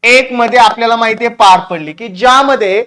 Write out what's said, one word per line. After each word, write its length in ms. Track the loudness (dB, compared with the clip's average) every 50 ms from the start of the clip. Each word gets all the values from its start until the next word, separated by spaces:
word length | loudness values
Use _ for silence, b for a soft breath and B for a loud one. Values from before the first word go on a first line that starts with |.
| 0
एक 280 | 2 2 2 0 -2
मध्ये 260 | -4 -4 -2 0 2 4
आपल्याला 380 | 2 2 2 -2 -2 -2 0
माहितीये 340 | 0 -2 -4 -2 -4 -4 -6
पार 300 | -2 _ 4 4 4 4
पडली 320 | 0 -6 -10 -10 -10 -12
की 160 | -14 -14 -14 -14
ज्यामध्ये 760 | -8 -2 0 2 2 2 2 0 -2 -2 -2 -2 -2 -2 -4